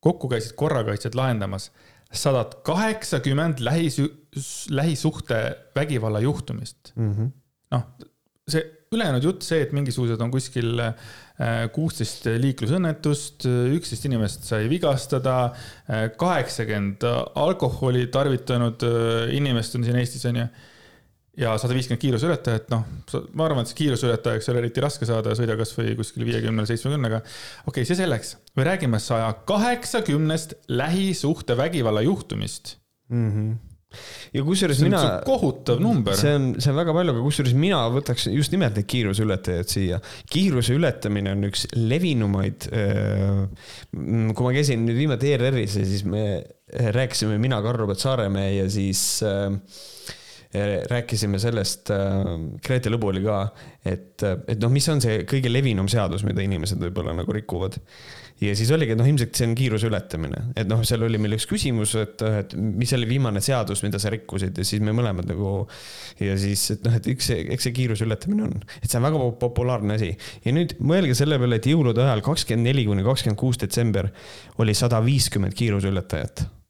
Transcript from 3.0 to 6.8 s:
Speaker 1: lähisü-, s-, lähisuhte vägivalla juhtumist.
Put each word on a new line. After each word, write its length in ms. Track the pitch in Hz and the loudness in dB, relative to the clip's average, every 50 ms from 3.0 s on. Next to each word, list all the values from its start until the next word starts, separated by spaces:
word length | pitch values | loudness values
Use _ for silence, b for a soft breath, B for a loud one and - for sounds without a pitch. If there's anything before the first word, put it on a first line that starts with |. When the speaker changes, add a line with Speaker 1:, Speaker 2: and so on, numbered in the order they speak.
| - - - 139 - 143 135 143 160 170 151 127 | -4 -4 -4 -2 0 0 0 2 2 0 0 0
Speaker 1:
lähisü-, 480 | 120 117 139 165 170 156 127 - 139 147 - - _ _ | 0 0 0 2 0 0 0 0 0 0 -2 -8 _ _
s-, 380 | - 143 139 - - - - - | -12 -10 -10 -10 -10 -12 -6 -4
lähisuhte 720 | 151 131 143 165 160 131 - 156 - - - - 117 110 110 - - - - - _ | -2 0 2 0 0 2 0 -2 -2 -2 -6 -2 -2 0 0 -2 -4 -6 -14 -8 _
vägivalla 460 | 135 147 151 147 120 110 110 107 104 110 | -4 -2 0 -2 -2 0 0 0 0 0
juhtumist. 720 | 135 151 - - - - - - - - _ | 0 0 -2 -4 -8 -8 -8 -8 -12 -14 _